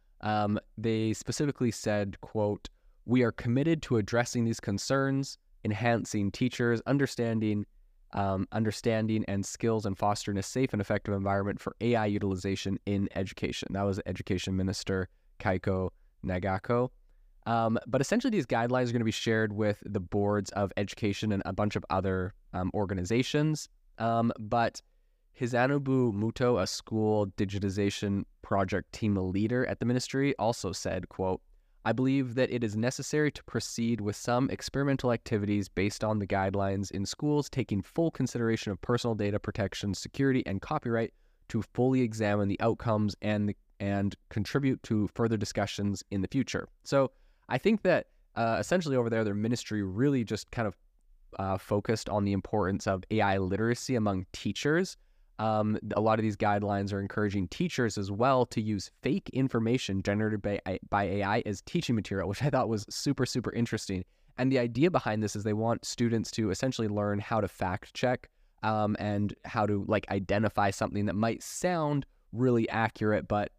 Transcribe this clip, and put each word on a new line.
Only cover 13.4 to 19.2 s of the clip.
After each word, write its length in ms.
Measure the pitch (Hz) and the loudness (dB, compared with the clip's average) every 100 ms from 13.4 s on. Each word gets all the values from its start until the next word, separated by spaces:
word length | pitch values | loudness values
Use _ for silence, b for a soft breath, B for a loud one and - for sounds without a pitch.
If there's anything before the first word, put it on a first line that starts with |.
| 92 - - | -4 -4 -6
That 100 | 98 | -2
was 160 | 101 95 | 0 0
Education 520 | - 92 - 92 - 95 | -4 -6 -2 -2 0 -2
Minister 520 | 95 92 - 95 90 _ _ - | 0 -2 -2 -2 -2 _ _ -6
Kaiko 520 | 104 95 - 95 92 - - _ | 0 0 0 -2 -2 -6 -20 _
Nagako. 680 | - 90 95 95 - 120 127 - - - - - | -6 -2 0 -2 0 0 0 -4 -20 -20 -20 -12
Um, 340 | - 117 113 113 - | -2 2 2 0 0
but 140 | 127 | 0
essentially, 300 | - 214 262 | 2 2 2
these 160 | 214 135 | 0 0
guidelines 420 | 120 120 127 123 | 0 2 2 2
are 40 | |
gonna 120 | 120 | 2
be 80 | 113 | 0
shared 400 | 107 | 0